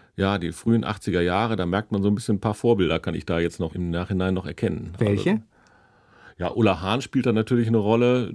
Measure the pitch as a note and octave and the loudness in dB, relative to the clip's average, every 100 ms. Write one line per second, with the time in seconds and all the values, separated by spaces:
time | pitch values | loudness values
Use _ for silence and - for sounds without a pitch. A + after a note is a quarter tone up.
0 | _ - G2 G2+ E2+ - A2+ A2+ F#2+ G#2+ | _ -2 0 0 -4 -4 2 2 0 -4
1 | - F2 F2 F#2 A2+ A2 F2 G2 - G#2 | -2 0 2 2 0 -2 0 -2 -2 0
2 | G2+ G2+ - G2+ A2 G#2 A#2+ A2+ D#2+ D#2+ | 0 0 0 -2 -2 0 2 4 2 0
3 | - D#2+ D#2+ E2+ E2+ - E2 F#2 F2 E2+ | -2 -6 -2 -2 -2 -2 -6 -4 -4 -4
4 | F2+ F#2+ F#2 F#2 F2+ - A#2 - F2 F2 | -2 -2 0 -2 -6 -4 -4 -4 -8 -2
5 | G#2+ G2+ - G#3+ - _ _ _ _ _ | 0 2 0 -2 -4 _ _ _ _ _
6 | _ _ - - F2 - G#2+ E2+ F#2+ A#2+ | _ _ -20 -8 -4 2 2 2 0 -2
7 | - C3+ B2 G#2+ G#2+ B2 A2+ A2+ G#2 A#2 | 0 0 2 0 2 0 2 2 2 4
8 | B2 B2 G#2+ | 4 2 -2